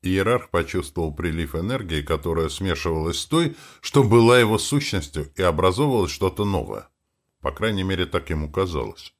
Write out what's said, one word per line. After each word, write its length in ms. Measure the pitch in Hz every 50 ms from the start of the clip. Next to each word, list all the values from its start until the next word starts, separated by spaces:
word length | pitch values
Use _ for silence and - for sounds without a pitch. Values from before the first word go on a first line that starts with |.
Иерарх 480 | - 92 92 95 95 107 120 123 - -
почувствовал 640 | - 87 82 - - 90 82 - - 87 82 80 73
прилив 420 | - 80 85 78 82 82 78 -
энергии, 460 | 80 85 101 127 131 110 87 85 78
которая 480 | 73 76 82 78 73 85 82 80 80 80
смешивалась 720 | - - 95 95 87 80 - 87 82 80 78 82 85 -
с 80 | -
той, 280 | - - 165 170 156 - - - - - - -
что 200 | - - 143 131
была 380 | 107 107 120 117 113 123 123
его 160 | 120 107 110
сущностью, 760 | 107 - - 147 147 143 - - 98 78 - - 78 71 - _
и 60 | - -
образовывалось 680 | 90 82 76 90 92 92 92 143 147 131 113 95 90
что-то 360 | - - 101 95 - - 104
новое. 420 | 101 98 87 - - 52 50 - _ _ _ _ _ _ _ _ _ _ _ -
По 100 | 67 69
крайней 300 | - 104 110 107 98 92
мере, 240 | 95 95 87 90
так 240 | 82 - 90 80 -
ему 200 | 85 78 76 76
казалось. 600 | 73 95 95 92 85 73 60 53 50 - - - _ _